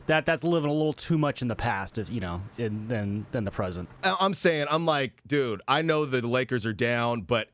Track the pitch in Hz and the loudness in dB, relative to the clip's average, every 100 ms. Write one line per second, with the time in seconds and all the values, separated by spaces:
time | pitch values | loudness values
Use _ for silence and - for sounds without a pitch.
0 | - 156 156 165 165 170 147 147 156 147 | 0 2 2 0 2 2 2 2 0 -2
1 | - 165 147 131 123 107 120 98 95 - | 0 2 2 0 -2 -2 -2 -2 -4 -6
2 | 101 117 92 87 101 - 117 107 107 117 | -6 -4 -4 -6 -8 -6 -4 -4 -4 -4
3 | 101 101 104 127 101 - 95 87 87 - | -2 -4 -4 -4 -4 -4 -4 -6 -10 -4
4 | 190 185 190 190 180 160 147 156 165 147 | -2 2 2 2 2 2 2 0 2 2
5 | 135 - - 143 131 101 - 143 165 156 | 0 -6 -2 0 2 0 0 2 4 2
6 | 151 127 117 123 127 127 117 101 120 120 | 2 0 2 0 0 -2 -2 0 0 2
7 | 120 120 90 117 107 | 0 -2 0 0 0